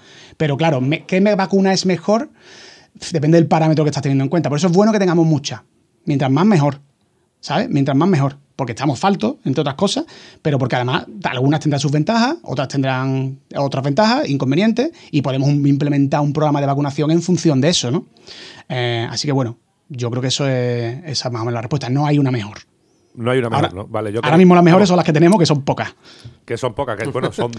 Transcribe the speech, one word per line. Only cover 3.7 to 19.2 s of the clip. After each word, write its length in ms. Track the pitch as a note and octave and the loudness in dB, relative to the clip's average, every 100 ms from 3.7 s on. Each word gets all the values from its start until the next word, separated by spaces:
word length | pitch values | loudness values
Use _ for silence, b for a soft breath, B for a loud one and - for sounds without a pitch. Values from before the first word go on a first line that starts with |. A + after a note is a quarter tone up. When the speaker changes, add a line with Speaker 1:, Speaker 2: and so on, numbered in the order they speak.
| D#3 | 2
Speaker 1:
que 60 | D3 | 0
estás 120 | C#3+ | -2
teniendo 220 | C#3 C3+ | -2 0
en 60 | C3 | 0
cuenta. 180 | E3+ D3+ | 0 -2
Por 80 | D3 | 0
eso 120 | F#3 | 2
es 40 | |
bueno 200 | F3 G#3+ | 4 4
que 60 | A3 | 2
tengamos 280 | F#3 E3+ D#3+ | 2 2 2
muchas. 340 | D3 - B2 _ _ _ _ - | 0 -2 -12 _ _ _ _ -4
Mientras 240 | C#3 C3+ | -2 2
más, 160 | C#3 G#3 | 2 4
mejor. 340 | F3 C#3+ C3+ _ _ _ _ _ _ | 4 2 -2 _ _ _ _ _ _
¿Sabes? 280 | - D3+ - | -6 -4 0
Mientras 260 | C#3+ C3+ C3+ | 0 0 2
más, 120 | F3 | 2
mejor. 300 | D#3 C#3 - _ - | 2 0 -4 _ -8
Porque 160 | B2 | -8
estamos 260 | A2 C#3+ C3+ | -4 -4 0
faltos, 360 | F#3+ F#3 A2 D4 | 0 0 -2 -4
entre 160 | - C3+ | -4 -2
otras 140 | C#3+ | -2
cosas, 320 | C#3 G3+ - E4 B B B | -2 -2 -2 -8 B B B
pero 180 | D#3+ C#3 | -2 0
porque 180 | C3 B2+ | 0 -2
además 280 | B2 D#3+ - G#3 | -2 -2 -6 -8
algunas 360 | G3 - C#3 D3+ | -6 0 0 0
tendrán 180 | D3+ C#3+ | 0 -2
sus 140 | D3+ | 0
ventajas, 440 | D3+ D3+ A3+ B3 E4+ | 0 0 0 0 -4
otras 260 | - C#3 C3+ | -8 -6 -4
tendrán 720 | C#3 C3+ B2+ C3+ C3+ C3 C3+ - | -2 -2 -2 -2 -2 -4 -8 -10
otras 300 | C#3+ C#3 C#3 | -4 -4 -2
ventajas, 420 | C#3 C#3 G#3+ C4 C#4 | -2 2 2 2 -2
inconvenientes, 640 | C#3 C3+ D3+ A3 A#3 D#4 - B | -2 0 2 2 0 -2 -6 B
y 100 | D3+ | -4
podemos 260 | C3+ C3 C#3 | -2 0 0
un-, 160 | D3 C#3+ | 2 2
implementar 560 | C#3 D3 C#3+ C#3 D3+ | 2 2 0 2 0
un 100 | D3 | 0
programa 300 | D3+ D#3 C#3+ | 0 0 0
de 40 | C#3+ | 0
vacunación 440 | C#3 C#3+ C#3+ D3+ | -2 -2 -2 0
en 100 | E3+ | 0
función 400 | E3+ F3 E3 C3+ | 2 0 2 2
de 80 | D3 | 2
eso, 220 | F3+ A#2+ | 0 -2
¿no? 160 | - - _ B B B B B | -4 -6 _ B B B B B
Eh, 360 | B2+ A#2+ A#2 A#2+ | -6 -4 -4 -6
así 180 | B2 | -6